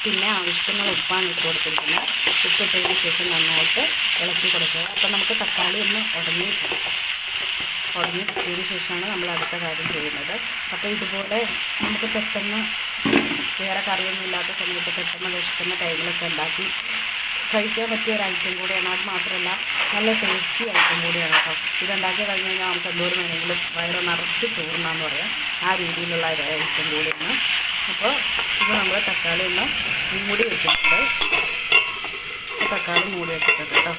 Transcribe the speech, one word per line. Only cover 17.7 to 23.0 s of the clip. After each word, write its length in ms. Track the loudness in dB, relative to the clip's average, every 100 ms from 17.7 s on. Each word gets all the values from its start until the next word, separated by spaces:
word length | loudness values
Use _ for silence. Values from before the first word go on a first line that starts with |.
| 0 0
പറ്റിയ 220 | 0 0 0
ഒരു 60 | 0
ഐറ്റം 240 | 0 -2 -2
കൂടിയാണ്. 280 | 0 0 0
അത് 100 | 0 0
മാത്രമല്ല 380 | -2 -2 -2 0 -2 -2 0 0 2
നല്ല 140 | 4 4
ടേസ്റ്റി 420 | 2 0 0 -2 0 4
ഐറ്റം 240 | 4 4 2
കൂടിയാണ് 300 | 2 2 2
കേട്ടോ. 160 | 2 -2 -2 -2
ഇതുണ്ടാക്കി 400 | 0 2 2 0 0
കഴിഞ്ഞ് 200 | 0 0
കഴിഞ്ഞാൽ 180 | 0 0
നമുക്ക് 160 | 0 -2
എന്തോരം 240 | 0